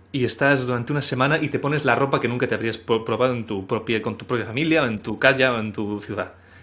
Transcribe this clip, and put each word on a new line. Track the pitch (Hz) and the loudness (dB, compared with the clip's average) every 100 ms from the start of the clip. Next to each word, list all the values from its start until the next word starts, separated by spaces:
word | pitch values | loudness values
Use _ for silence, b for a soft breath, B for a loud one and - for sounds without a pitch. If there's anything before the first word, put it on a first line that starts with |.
| - | -6
y | 139 | -2
estás | 117 - 143 139 123 | -2 2 2 2 2
durante | 123 117 | -2 -2
una | 147 | -2
semana | - 127 139 156 | 0 0 2 2
y | 156 | 0
te | 135 | -2
pones | 143 147 | -2 0
la | 135 | 2
ropa | 120 135 139 | 2 2 0
que | 117 | 0
nunca | 123 123 | 0 -2
te | 110 | -2
habrías | 113 110 | -2 -4
pro-, | - 113 | 0 0
probado | 110 110 127 | 0 0 2
en | 120 110 | 0 -4
tu | 101 95 | -6 -4
propia, | 110 117 110 | -4 0 -2
con | 117 104 | -2 -6
tu | - | -4
propia | 120 104 | -4 -4
familia, | 117 160 160 | -4 0 2
o | 127 | 0
en | 104 | -2
tu | 113 104 | -6 4
calle, | 135 131 131 | 4 6 4
o | 117 | 2
en | 107 | -4
tu | 104 104 104 | -4 -4 -4
ciudad. | 107 101 90 - b b | -6 -6 -6 -10 b b